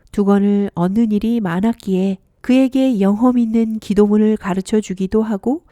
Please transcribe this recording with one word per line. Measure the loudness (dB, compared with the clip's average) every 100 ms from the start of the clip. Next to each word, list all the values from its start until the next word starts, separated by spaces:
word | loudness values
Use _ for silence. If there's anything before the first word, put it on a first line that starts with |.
| _
두건을 | -2 2 2 2 0 -2
얻는 | -2 -2 0 0
일이 | 0 -2 -2
많았기에 | -4 -2 -2 -2 -4 -2 -2 -4 _ _
그에게 | 0 2 2 2 0 2
영험 | 0 2 2 2
있는 | 0 0 -2 -4
기도문을 | -2 2 4 4 2 0
가르쳐 | -4 -6 -2 -2
주기도 | -2 -6 -2 -2
하고 | -2 -4 -4 -4 _